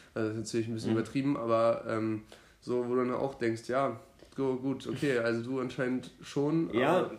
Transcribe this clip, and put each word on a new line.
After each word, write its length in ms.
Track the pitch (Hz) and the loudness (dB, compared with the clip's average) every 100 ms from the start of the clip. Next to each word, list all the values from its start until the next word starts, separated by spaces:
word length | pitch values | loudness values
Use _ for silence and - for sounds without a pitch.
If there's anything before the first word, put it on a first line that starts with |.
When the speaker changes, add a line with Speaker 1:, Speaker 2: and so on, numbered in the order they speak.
| - | -10
Speaker 1:
Also 140 | 117 110 | -4 -2
das 80 | 113 | -2
ist 60 | 110 | -2
natürlich 220 | 117 113 | -2 -2
ein 60 | |
bisschen 160 | 110 110 | -2 0
Speaker 2:
Mhm. 40 | 113 | 0
Speaker 1:
übertrieben, 380 | 110 139 135 143 | 0 0 0 0
aber, 480 | 117 113 117 117 113 | 2 4 4 2 0
ähm, 340 | 110 110 110 - - - _ | -2 -2 -4 -8 -20 -20 _
so, 240 | - 123 120 | -4 -2 0
wo 60 | |
du 100 | 123 | 2
dann 100 | 123 | 2
auch 200 | 123 135 | 0 -2
denkst, 280 | - 117 113 - | 0 -2 -2 0
ja, 300 | 127 135 117 - - - - | 0 0 -2 -12 -20 -12 -2
go-, 200 | 135 127 | -2 0
gut, 300 | 135 131 123 | -2 -4 -4
okay, 300 | 113 147 123 | -2 0 2
also 240 | 117 117 117 | 2 0 -2
du 120 | 131 | -4
anscheinend 500 | 127 127 127 127 123 - | -4 -2 -2 -2 -4 -16
schon, 540 | - - 147 160 165 | -6 0 2 2 2
Speaker 2:
Ja, 240 | 113 135 185 | 2 4 4
Speaker 1:
aber 120 | - | 2